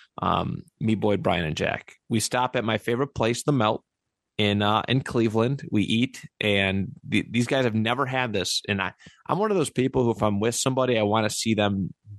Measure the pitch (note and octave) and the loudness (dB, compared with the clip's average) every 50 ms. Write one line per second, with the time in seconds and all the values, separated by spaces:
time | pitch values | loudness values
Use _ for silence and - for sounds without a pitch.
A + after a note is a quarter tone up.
0 | - _ - - - F#2 F2+ F#2 F#2 - - - - _ _ - - A2 A2 G2 | -20 _ -8 -4 -2 0 0 0 0 -4 -6 -8 -10 _ _ -4 -2 0 0 2
1 | G#2 G#2 G2+ F#2 E2 F#2 F2 F2 E2 D#2 D2+ - - - - - - - - _ | 2 0 0 2 0 0 0 0 0 -2 -2 -2 -2 -2 -4 -4 -8 -12 -20 _
2 | _ - A#2 G#2+ - - - B2+ B2+ B2+ - B2 G#2 A2+ A2 G#2 - A#2 A#2+ B2 | _ -2 -2 -2 -2 0 -2 0 -2 0 -2 -2 -2 0 -2 -2 0 -2 -2 -2
3 | C#3+ C#3 - - A2+ A2+ B2 - - D3+ D3 B2+ G#2+ G#2+ - - _ _ _ _ | -2 -4 -2 -2 0 0 0 -2 0 0 2 2 2 2 0 -2 _ _ _ _
4 | _ _ _ _ _ _ _ - G#2+ G2+ G2+ G2+ G#2 G#2 G#2+ G#2+ - - B2 C3+ | _ _ _ _ _ _ _ 0 0 2 2 2 2 2 2 2 0 0 0 -2
5 | - - - A#2 A2+ A2 G#2+ A2+ A#2 B2+ C#3 C#3 - - - G#2 F#2+ - G#2+ A#2 | -2 -2 0 0 0 2 2 2 2 0 0 -4 -4 -2 0 0 2 2 2 0
6 | B2+ C3 - - - - _ - - G#2+ G2+ G2 G2 F#2+ G2 G2 F#2 - - - | 0 -2 -4 -10 -18 -14 _ -2 0 2 2 2 2 2 0 0 -2 -4 -8 -12
7 | - - G#2 G2+ - - A2 A#2+ A#2+ A#2 C#3+ C3+ B2+ A#2 G#2+ A2 G#2+ A#2 B2 C3+ | -6 0 0 0 0 0 -2 -2 0 0 0 0 2 2 2 2 2 2 0 0
8 | C#3 B2+ C3+ C3 B2+ A2+ G2+ F#2+ F2+ - - - - - G#2 G2 F#2+ F#2 - _ | 0 -2 0 -2 -2 0 -2 -2 -2 -2 -4 -4 -2 -2 -2 0 -2 -4 -6 _
9 | - - - _ - - D3 F3+ G#3+ G#3+ G3+ F3+ C#3 - - B2 C3 C3 - C3 | -20 -20 -20 _ -4 -4 -2 0 0 2 2 0 0 0 0 0 0 0 2 2
10 | A#2+ A#2 A2 - A2 G#2+ G2+ G2+ A2 A#2+ A#2+ - - C3+ B2+ C3 B2+ B2 A#2+ A2 | 2 2 2 2 0 0 2 2 0 0 0 0 0 0 0 0 0 2 2 2
11 | G#2 G#2 G#2+ A2+ G#2+ G#2 - - - A2+ A2 G#2 G#2 G2+ G2+ G2 F#2 - - _ | 2 2 2 2 0 0 -2 -2 0 0 2 2 2 2 0 0 -4 -6 -8 _
12 | _ G#2 G2+ | _ -20 -18